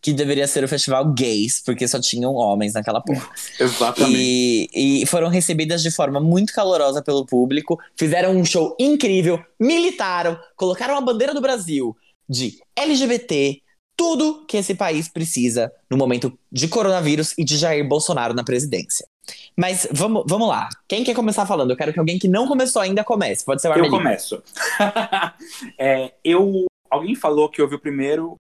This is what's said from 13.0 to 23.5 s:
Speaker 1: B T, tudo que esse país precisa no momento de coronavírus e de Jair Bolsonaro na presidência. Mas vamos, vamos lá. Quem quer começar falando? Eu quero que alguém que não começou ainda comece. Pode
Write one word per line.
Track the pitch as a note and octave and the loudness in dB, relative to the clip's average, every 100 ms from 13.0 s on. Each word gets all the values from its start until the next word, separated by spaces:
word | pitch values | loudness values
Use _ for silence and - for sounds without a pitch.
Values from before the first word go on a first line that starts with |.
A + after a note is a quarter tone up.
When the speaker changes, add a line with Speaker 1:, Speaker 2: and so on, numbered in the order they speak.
| C4 | 2
Speaker 1:
B | A#3+ | -2
T, | B3 D3+ C#3 C#3 _ _ _ - | -2 0 0 -2 _ _ _ -2
tudo | E4+ D#4+ D#4 D4+ | 0 2 0 -2
que | - G#3+ | -4 -4
esse | F#3+ | -2
país | F#3+ F#3+ D#3 D#3+ | -2 -2 -2 -4
precisa | E3+ D#3+ - B2 A#2 A2+ - _ | -6 -4 0 0 0 -2 -6 _
no | C3 | 0
momento | C3 B2 B2+ - _ | 2 0 -2 -8 _
de | B2+ D#3+ | -4 -2
coronavírus | A3 G3 F3+ D#3 D3+ D#3 - | 0 2 2 2 0 -2 -2
e | |
de | D3 D3 | -2 0
Jair | E3 D3+ C#3+ | 0 0 0
Bolsonaro | D3 D3+ D3+ A#2+ | 0 0 -2 -2
na | A#2+ | -2
presidência. | A#2+ B2 D3 G#2 - - - _ - - - - | -2 -2 -2 -6 -4 -8 -8 _ -20 -20 -8 -2
Mas | F#3 F#3 - | -2 -2 -4
vamos, | C3+ G#3 G#3+ - | -2 0 0 0
vamos | G3 A3+ | 0 0
lá. | A2+ G#2+ - _ | 0 -4 -12 _
Quem | G3+ | -4
quer | B3 | -2
começar | A#3+ A3 G#3 G3 | 0 0 0 0
falando? | F#3 B2+ | 0 0
Eu | B2+ | 0
quero | D3+ | -2
que | D#3 | 0
alguém | D#3+ F#3 | 0 2
que | F#3+ | 2
não | F#3+ C4 | 2 2
começou | C#4 B3+ A#3 | 0 0 0
ainda | F#3+ G3+ | 0 -2
comece. | G#3+ A3 D3+ F#2+ | 0 0 0 -4
Pode | - | -2